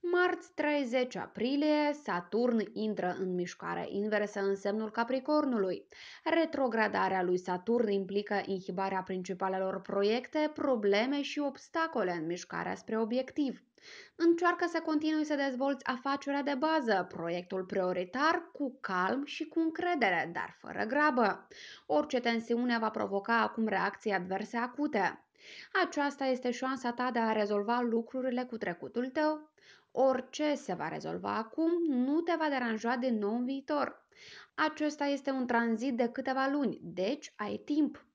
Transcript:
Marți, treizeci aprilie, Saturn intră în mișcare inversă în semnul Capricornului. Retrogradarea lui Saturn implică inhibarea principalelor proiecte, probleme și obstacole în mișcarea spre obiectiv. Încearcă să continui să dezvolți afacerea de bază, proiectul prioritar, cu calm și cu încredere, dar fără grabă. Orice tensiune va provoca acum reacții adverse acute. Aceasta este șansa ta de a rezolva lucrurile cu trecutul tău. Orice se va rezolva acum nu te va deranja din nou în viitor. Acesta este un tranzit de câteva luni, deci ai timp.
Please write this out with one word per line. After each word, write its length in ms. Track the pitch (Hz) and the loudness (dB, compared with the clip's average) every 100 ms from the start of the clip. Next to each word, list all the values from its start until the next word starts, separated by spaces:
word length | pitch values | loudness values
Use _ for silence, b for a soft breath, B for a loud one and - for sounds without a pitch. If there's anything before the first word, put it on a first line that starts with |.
| 349 | 2
Marți, 420 | 359 359 349 - | 2 2 0 -8
treizeci 600 | - 294 294 254 254 247 190 | -2 2 2 2 2 0 -2
aprilie, 760 | - - 233 285 302 302 294 294 | -8 -2 0 2 4 4 4 0
Saturn 640 | - 180 180 214 247 233 208 | -2 -4 0 2 4 2 0
intră 420 | - 220 202 180 180 | -2 -2 0 -2 -2
în 140 | 185 | -2
mișcare 520 | 180 175 - 170 170 170 | -2 -4 -6 -6 -4 -4
inversă 500 | 202 214 208 208 208 | -2 0 0 0 -2
în 160 | 196 196 | 0 0
semnul 360 | 202 214 220 | 0 -2 -2
Capricornului. 960 | 226 233 262 262 302 285 240 190 175 - B B B | -4 -2 -2 2 2 2 0 0 -2 -8 B B B
Retrogradarea 1000 | 330 330 320 302 262 220 214 196 190 190 | 0 2 2 2 0 2 2 2 2 2
lui 140 | 180 180 | 2 0
Saturn 500 | 185 180 185 240 214 | 0 -4 0 2 2
implică 540 | 196 190 196 202 202 - | 0 0 -4 0 -2 -2
inhibarea 560 | 190 185 185 196 190 | -4 -4 -4 -2 -2
principalelor 800 | 185 185 185 185 190 190 190 190 | -4 -6 -4 -4 -2 0 -2 -4
proiecte, 720 | 190 196 202 233 247 311 302 | -4 2 2 2 0 0 0
probleme 680 | 302 302 247 202 202 247 285 | 0 0 4 4 4 4 0
și 180 | 285 - | -2 -2
obstacole 720 | 285 277 - 330 320 277 185 | -4 -4 -6 -2 0 0 -2
în 140 | 175 160 | -2 -4
mișcarea 500 | 175 - 170 170 196 | -4 -6 -6 -4 -6
spre 240 | - 220 | -4 -2
obiectiv. 640 | 220 247 254 - 277 - _ _ B B B - | 0 0 -2 -2 -2 -2 _ _ B B B 2
Încearcă 500 | 339 339 349 349 339 | 4 6 4 2 0
să 140 | 339 330 | 0 0
continui 380 | 302 311 311 | 0 2 0
să 120 | 302 294 | 0 0
dezvolți 500 | 277 247 277 269 - | 0 0 0 0 -2
afacerea 560 | 247 269 285 285 285 | -4 -2 -4 -2 -2
de 140 | 277 277 | 0 0
bază, 460 | 311 320 240 196 180 | 2 2 4 2 0
proiectul 540 | - 170 175 180 190 | -4 -4 -4 -4 -6
prioritar, 840 | 185 202 185 180 180 254 311 349 - | -2 0 0 0 -2 0 2 2 -2
cu 240 | - 277 - | -4 -4 -4
calm 440 | - 185 190 247 285 | -4 0 2 0 -4
și 220 | - 320 | -6 -4
cu 120 | 330 | 0
încredere, 720 | 330 320 349 349 220 170 151 | 0 0 0 2 4 2 0
dar 220 | 170 87 - | -4 -8 -10
fără 240 | - 190 | -10 -4
grabă. 640 | 214 285 302 254 214 180 - B B B B | -2 2 4 4 2 2 -8 B B B B
Orice 340 | 294 294 254 | 0 2 0
tensiune 580 | 240 233 226 233 247 233 | 2 0 0 0 2 2
va 120 | 220 | 0
provoca 520 | 220 202 196 196 233 | -2 -2 -2 0 2
acum 260 | 214 - 220 | 2 0 0
reacții 440 | 190 185 - 220 | 2 0 -2 -2
adverse 460 | 190 180 190 208 240 | -2 0 -4 -4 -4
acute. 680 | 240 254 294 208 180 - _ B B B B 381 359 | -4 -2 -2 2 0 -2 _ B B B B 0 0
Aceasta 400 | - 285 277 269 | 0 -2 0 0
este 260 | 254 254 | 0 0
șansa 400 | 240 262 269 240 | -2 -2 -2 -4
ta 180 | 240 247 | -2 0
de 80 | 240 | 2
a 120 | 226 | 2
rezolva 480 | 220 202 208 202 240 | 2 2 2 2 0
lucrurile 640 | 247 226 233 262 254 247 | 2 0 -2 -4 -2 -2
cu 140 | 247 226 | -2 -4
trecutul 500 | 202 170 131 233 254 | -4 -4 -6 -4 -2
tău. 460 | 254 302 311 302 _ B B B - | 2 2 0 -6 _ B B B 4
Orice 580 | 262 247 247 - 302 285 | 4 4 -2 -2 0 0
se 180 | - | -2
va 140 | 180 151 | -4 -4
rezolva 480 | 156 160 170 196 208 | -4 -6 -6 -2 -4
acum 360 | 226 - 330 349 330 | -4 0 0 2 0
nu 340 | 254 254 302 | 0 2 0
te 120 | 339 330 | 0 0
va 120 | 311 | 0
deranja 460 | 269 240 220 233 247 | 0 0 -2 0 0
din 220 | 254 220 | 0 0
nou 180 | 202 233 | 0 0
în 100 | 247 | -2
viitor. 600 | 269 269 294 262 - _ B B B B - | -4 -2 -2 -2 -6 _ B B B B -2
Acesta 500 | 311 302 302 294 285 | 0 2 -2 0 0
este 260 | 277 277 | 0 0
un 140 | 269 247 | -2 2
tranzit 500 | 233 233 220 262 233 | 2 2 0 0 0
de 120 | 233 | 0
câteva 380 | 240 262 262 269 | 0 -2 0 0
luni, 280 | 285 254 - | 2 0 -2
deci 520 | 170 170 190 294 - - | -8 -2 -2 -2 -8 -8
ai 260 | 208 208 - | -6 -6 -2
timp. 400 | 294 285 - _ | 2 2 0 _